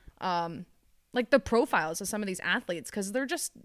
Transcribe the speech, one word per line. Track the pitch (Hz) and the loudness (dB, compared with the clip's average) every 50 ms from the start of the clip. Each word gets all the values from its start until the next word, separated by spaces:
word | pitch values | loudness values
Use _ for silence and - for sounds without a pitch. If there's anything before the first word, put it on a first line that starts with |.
| - - _ - | -20 -20 _ -6
um, | - 185 180 175 170 170 165 - 175 _ - _ _ _ _ _ _ _ - | -2 0 0 0 0 -2 -4 -8 -12 _ -16 _ _ _ _ _ _ _ -2
like, | 240 240 - | -2 0 4
the | - 254 | 4 4
profiles | - - 233 226 285 - - 180 156 156 165 - | 4 6 4 4 4 4 2 2 2 0 -2 -4
of | 202 180 | -6 -4
some | - 208 | -4 -4
of | 214 196 | -2 -4
these | 185 175 | -4 -4
athletes, | - 170 180 240 240 - 180 165 - - | 0 0 0 0 0 -2 -6 -6 -6 -6
'cause | - 208 190 196 202 | -4 -4 -4 -2 -2
they're | 254 277 | -2 -2
just, | 254 349 320 - - - - - | -2 -2 -4 -4 -6 -8 -12 -10